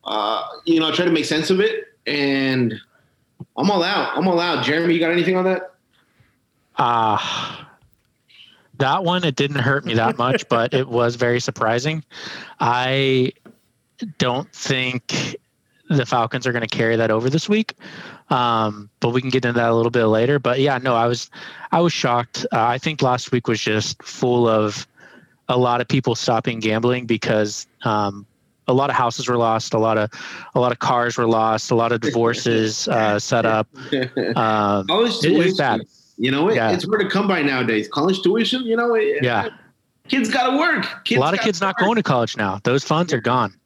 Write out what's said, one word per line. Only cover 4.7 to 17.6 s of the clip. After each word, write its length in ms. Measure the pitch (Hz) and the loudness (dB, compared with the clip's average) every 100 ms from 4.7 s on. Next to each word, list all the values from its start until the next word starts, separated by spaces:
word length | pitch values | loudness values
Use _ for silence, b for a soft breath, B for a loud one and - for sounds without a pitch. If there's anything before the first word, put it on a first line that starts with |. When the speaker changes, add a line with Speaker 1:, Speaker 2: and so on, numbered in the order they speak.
| 156 170 | 0 2
Speaker 1:
you 60 | 170 | 2
got 100 | 165 | 2
anything 260 | 175 165 185 | 2 2 2
on 80 | 185 | 0
that? 280 | 185 - _ _ _ _ _ _ _ _ _ _ - | -2 -6 _ _ _ _ _ _ _ _ _ _ -2
Speaker 2:
Uh, 420 | 123 117 110 104 B B B B B B _ _ _ _ _ B B B B - | 0 2 2 0 B B B B B B _ _ _ _ _ B B B B -2
that 260 | 135 165 | 0 2
one, 200 | 175 180 | 0 0
it 120 | 170 135 | 0 -2
didn't 240 | 143 143 | -2 0
hurt 240 | 120 139 | 0 0
me 100 | 131 | 0
that 240 | 113 117 117 | 0 0 0
much, 300 | 123 127 - | 0 0 0
<laughs> 20 | |
but 240 | 117 120 | 0 2
it 140 | 131 135 | 0 0
was 280 | 117 117 117 | 0 0 0
very 240 | 120 123 | 0 0
surprising. 640 | 120 113 110 117 143 156 - B B B B B | -2 -2 0 0 -2 -4 -8 B B B B B
I 720 | 123 120 127 135 135 131 127 - - _ _ _ _ _ 220 - | -2 0 0 0 2 2 0 -4 -20 _ _ _ _ _ -14 -2
don't 320 | 127 127 - | -2 -2 -6
think 840 | - - 131 127 123 - 131 127 - _ _ _ _ _ | -12 -4 -2 -2 -4 -6 -6 -6 -8 _ _ _ _ _
the 160 | 143 | 0
Falcons 420 | 120 123 113 127 127 | 2 0 0 -2 -4
are 60 | |
gonna 140 | 120 113 | -4 -4
carry 300 | - 113 113 | -2 0 2
that 140 | 113 | 2
over 200 | 110 123 | 0 0
this 180 | 156 - | -2 0
week. 260 | 214 | 0